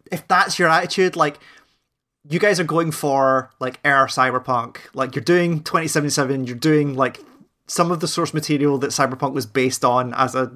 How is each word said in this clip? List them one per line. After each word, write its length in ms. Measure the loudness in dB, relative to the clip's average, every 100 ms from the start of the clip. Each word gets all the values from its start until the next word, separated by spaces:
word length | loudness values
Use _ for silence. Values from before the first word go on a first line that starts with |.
| -10
if 160 | -10 0
that's 280 | 2 2 2
your 120 | 2
attitude, 480 | 2 2 0 0 2
like, 240 | 0 -2 -16 -20 _ _ _ _ _ _ -6
you 100 | 0
guys 220 | 2 2
are 40 |
going 280 | 0 0 -2
for, 580 | -2 0 2 4 2 -2 _
like, 220 | -8 -2
Air 220 | 2 4 2
Cyberpunk. 720 | 2 0 0 -2 -2 -4 -12 -12
Like, 220 | -6 -6 -2
you're 80 |
doing 400 | 2 2 2 -2
twenty 240 | -2 -2 0
seventy-seven, 580 | -2 0 0 -2 -2 -6
you're 80 |
doing, 400 | -2 2 2 2
like, 240 | 0 -2 -4 -18 _ _ _ -6
some 240 | -2 0
of 80 | -2
the 80 | -4
source 260 | -4 -4
material 460 | -4 -2 0 2 0
that 120 | -2
Cyberpunk 400 | -2 -2 -2 -4
was 140 | -4 -4
based 380 | -2 -2 0
on 300 | 2 2 0
as 220 | -2 -2 -2
a 160 | -6